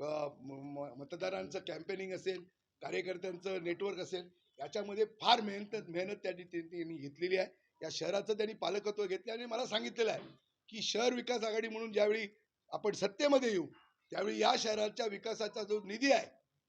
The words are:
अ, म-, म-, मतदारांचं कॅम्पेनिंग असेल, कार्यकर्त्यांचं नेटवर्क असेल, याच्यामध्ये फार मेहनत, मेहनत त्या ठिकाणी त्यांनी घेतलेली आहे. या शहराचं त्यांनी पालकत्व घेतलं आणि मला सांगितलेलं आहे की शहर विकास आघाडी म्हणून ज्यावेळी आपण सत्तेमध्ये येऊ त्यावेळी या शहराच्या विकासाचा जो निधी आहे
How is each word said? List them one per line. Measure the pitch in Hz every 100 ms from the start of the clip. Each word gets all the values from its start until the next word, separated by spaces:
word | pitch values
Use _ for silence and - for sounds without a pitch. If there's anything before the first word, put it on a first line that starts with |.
अ, | 147 151 147
म-, | 139 135 135 139 143
म-, | 143 123
मतदारांचं | 143 170 185 190 190 185
कॅम्पेनिंग | 175 160 165 190 190
असेल, | 175 185 180 175 _ _ -
कार्यकर्त्यांचं | - 180 180 175 185 175 185 190
नेटवर्क | 170 170 196 180
असेल, | 160 180 175 _ _ -
याच्यामध्ये | 143 208 202 202
फार | 208 - 180 233
मेहनत, | 208 202 208 214 151
मेहनत | 170 190 202
त्या | 185
ठिकाणी | 175 175 170
त्यांनी | 165 175 165 160
घेतलेली | 143 143 175 185
आहे. | 185 - _ -
या | 156
शहराचं | - 160 196 202
त्यांनी | 214 214
पालकत्व | 214 170 202 208 208 196
घेतलं | 185 233
आणि | 233 240
मला | 226 254
सांगितलेलं | 214 233 220 220
आहे | - - - _ _ _
की | 220
शहर | - 202 247
विकास | 247 240 247
आघाडी | 220 220 226
म्हणून | 220 226
ज्यावेळी | 208 208 220 202 - _ _ -
आपण | 156 214
सत्तेमध्ये | 175 196 - 294 277 247
येऊ | 196 139 - _ _ -
त्यावेळी | 165 202 214
या | 214 247
शहराच्या | 226 214 214 214 226
विकासाचा | 202 226 214 214 226
जो | 202 214
निधी | 190 220 269
आहे | 247 - - _ _